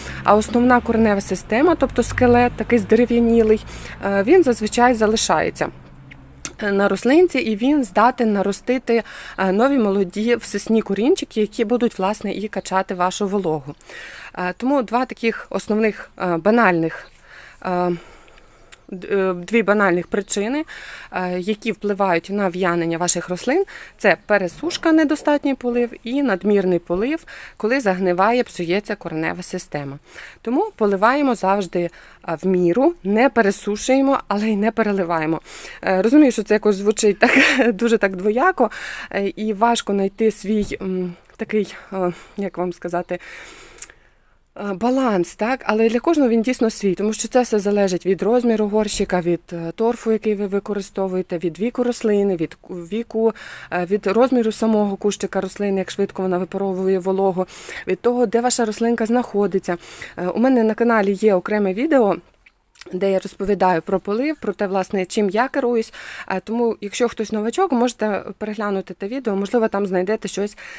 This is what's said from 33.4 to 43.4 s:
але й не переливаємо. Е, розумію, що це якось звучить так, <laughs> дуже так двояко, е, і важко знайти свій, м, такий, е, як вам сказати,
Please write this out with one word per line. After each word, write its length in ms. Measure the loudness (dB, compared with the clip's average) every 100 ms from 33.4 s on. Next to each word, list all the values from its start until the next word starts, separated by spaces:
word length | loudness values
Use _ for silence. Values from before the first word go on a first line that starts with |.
| 0 0 -4 -4 0 2 2 0 -2
але 200 | -2 0
й 80 | 0
не 140 | 0
переливаємо. 680 | 0 0 0 0 -2 -2 -4 -6 -18 -16 -6
Е, 180 | -2 2
розумію, 300 | 4 6 6
що 100 | 4
це 120 | 0
якось 220 | 2 2 2
звучить 420 | 0 2 2 4
так, 120 | 4 4 4
<laughs> 260 | 4 2
дуже 240 | 2 2 2
так 180 | 0 -2
двояко, 540 | -2 2 2 2 -2 -2 -12 -12 -8
е, 180 | -4 -4
і 240 | -4 -4
важко 400 | 0 2 0 0 -2
знайти 320 | -2 0 0
свій, 480 | 0 -2 -2 -2 -6
м, 320 | -6 -4 -6 -8 _ -12
такий, 380 | -4 -2 -2 -8 -10
е, 200 | -4 -4 -6 -14 -8
як 220 | -8 -4
вам 140 | -6
сказати, 460 | -6 -6 -6 -6 -10 -10 -18